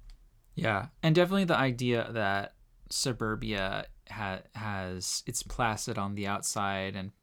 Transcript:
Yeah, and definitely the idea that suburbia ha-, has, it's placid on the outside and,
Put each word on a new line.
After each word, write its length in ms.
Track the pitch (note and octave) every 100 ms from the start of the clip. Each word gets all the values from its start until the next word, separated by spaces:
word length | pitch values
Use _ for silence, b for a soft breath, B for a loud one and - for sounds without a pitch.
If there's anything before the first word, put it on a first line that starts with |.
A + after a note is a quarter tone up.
| - - - _ _ -
Yeah, 320 | A2+ G2+ - -
and 140 | D#3+ D#3+
definitely 300 | F3 G3 F3+
the 120 | B2+
idea 520 | C3+ A#2+ B2 A#2 A2
that 420 | A2+ G2+ G2 G2+ - - - -
suburbia 960 | - C#3 A2+ A2 A2 A2+ G2+ F#2+ G#2 - - -
ha-, 300 | G2+ G2+ F#2+ - -
has, 680 | G#2+ G2+ F#2 F#2 F2+ - -
it's 180 | -
placid 540 | - - A#2+ G#2 - A2
on 180 | G2+ G2+
the 120 | G2
outside 680 | G2+ - A2 G2+ G2 F#2+ G2
and, 160 | F#2+ -